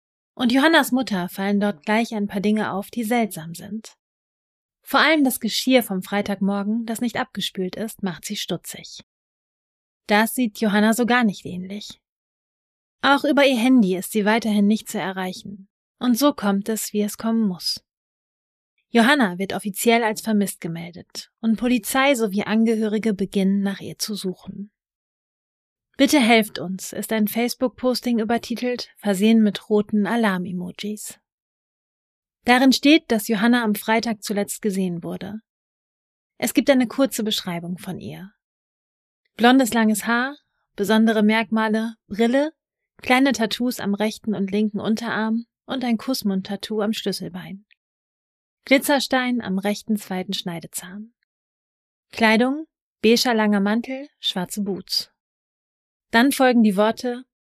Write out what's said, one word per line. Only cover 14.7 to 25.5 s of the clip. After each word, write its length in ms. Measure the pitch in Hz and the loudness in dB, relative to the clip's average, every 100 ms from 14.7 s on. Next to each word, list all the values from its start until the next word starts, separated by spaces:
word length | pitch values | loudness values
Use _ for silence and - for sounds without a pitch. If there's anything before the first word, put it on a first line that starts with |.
| 220 - | 2 -2
zu 100 | 202 | -6
erreichen. 720 | 165 190 185 - 208 190 - _ _ - | -6 -6 -8 -8 -14 -18 -20 _ _ -4
Und 180 | 247 233 | 0 2
so 140 | 285 | 2
kommt 360 | 285 208 196 208 | 2 0 -2 -2
es, 240 | 214 - | -6 -4
wie 100 | 208 | -2
es 140 | 208 - | -4 -4
kommen 300 | 226 226 208 | -2 0 -2
muss. 380 | 175 - - _ _ _ _ _ _ _ _ _ _ _ | -2 -6 -8 _ _ _ _ _ _ _ _ _ _ _
Johanna 500 | 233 226 294 196 175 | 2 4 4 2 -2
wird 140 | 196 | -4
offiziell 480 | 190 214 - 233 233 | -4 -6 -2 2 2
als 180 | 220 214 | 2 -4
vermisst 400 | 226 208 190 - | -2 0 0 -4
gemeldet 720 | 175 165 170 170 - - - _ | -10 -10 -12 -18 -18 -18 -18 _
und 160 | 226 214 | -2 0
Polizei 600 | 247 247 - 269 277 247 | 0 0 0 0 2 2
sowie 260 | 220 196 | 0 -2
Angehörige 720 | - 220 226 220 214 214 220 | 0 2 2 2 0 0 -2
beginnen, 460 | 196 190 202 190 196 | -2 -2 0 2 2
nach 180 | 196 196 | -2 -6
ihr 200 | - - | -10 -10
zu 180 | - 202 | -8 -6
suchen. 560 | 185 180 190 - 208 _ _ _ _ _ _ _ _ | -8 -10 -14 -16 -16 _ _ _ _ _ _ _ _